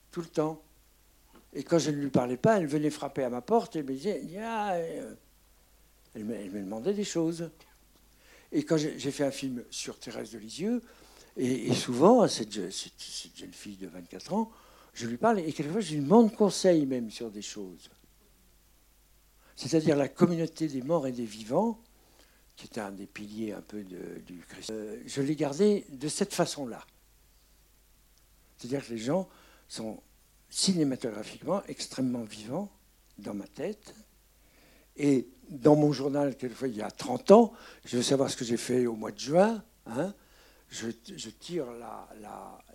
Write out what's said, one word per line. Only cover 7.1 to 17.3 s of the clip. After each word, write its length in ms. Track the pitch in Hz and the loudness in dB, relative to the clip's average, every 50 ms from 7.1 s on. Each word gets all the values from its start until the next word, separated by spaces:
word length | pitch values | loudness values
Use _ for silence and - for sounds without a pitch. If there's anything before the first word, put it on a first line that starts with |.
| - 170 160 165 170 165 170 156 - - - - _ _ _ _ _ _ _ _ _ _ _ - - - - _ | -2 0 0 0 -2 -4 -8 -10 -12 -16 -20 -20 _ _ _ _ _ _ _ _ _ _ _ -20 -20 -20 -14 _
Et 120 | - 151 139 | -2 -2 0
quand 140 | - 165 156 | 2 2 2
j'ai, 220 | 151 151 - - | 2 0 -4 -4
j'ai 120 | 120 143 | -6 -6
fait 120 | 135 - 143 | -2 -2 -2
un 80 | 135 | -2
film 320 | - - 139 135 123 120 107 - | -2 -4 -6 -6 -6 -6 -8 -10
sur 280 | - - - 131 110 - | -10 -10 -10 -10 -12 -12
Thérèse 320 | - 131 113 120 120 104 | -14 -12 -10 -10 -10 -10
de 60 | 110 110 | -12 -14
Lisieux, 440 | 104 110 110 139 175 220 247 233 233 - - - - - - - - - _ | -12 -12 -8 -4 -2 0 0 -2 -4 -8 -16 -20 -20 -20 -20 -20 -20 -12 _
et, 320 | - 131 123 131 - - - | -2 0 0 0 0 0 0
et 60 | 131 | 0
souvent, 480 | - - - 123 120 156 202 254 247 | 0 0 -2 2 6 8 8 8 8
à 80 | 190 - | 6 4
cette 220 | - - 113 107 | 2 -2 -4 -6
je-, 180 | 104 107 92 92 | -6 -6 -6 -6
cette, 240 | - - - - - - | -8 -10 -12 -12 -14 -18
cette 380 | - - - - - 87 - | -16 -14 -12 -12 -14 -14 -16
jeune 180 | - 98 90 85 | -18 -18 -18 -16
fille 240 | - - 104 98 92 | -16 -16 -16 -14 -12
de 100 | 95 85 | -14 -14
vingt-quatre 460 | 85 92 87 - 95 95 - - 180 | -14 -16 -16 -14 -14 -14 -8 -4 -2
ans, 180 | 220 226 220 - - - - - - - - _ | -2 -2 -2 -6 -16 -20 -20 -20 -20 -20 -20 _
je 140 | - 120 117 | -10 -8 -6
lui 100 | 120 120 | -4 2
parle, 220 | - 226 226 196 | 2 2 2 2
et 120 | 156 156 | 0 -2
quelquefois, 300 | 139 - 147 143 175 226 | -4 -4 -4 -2 -2 -4
je 140 | 202 160 156 | -2 -2 -2
lui 60 | 147 | -2
demande 320 | 139 139 196 240 233 202 - | 4 8 8 8 8 8 6
conseil 520 | - 214 185 - - - 185 175 156 143 | 4 2 2 4 4 6 6 6 6 4
même 260 | 131 131 123 117 107 | 2 0 -2 -4 -6
sur 180 | 101 - 120 | -8 -10 -10
des 120 | 110 | -10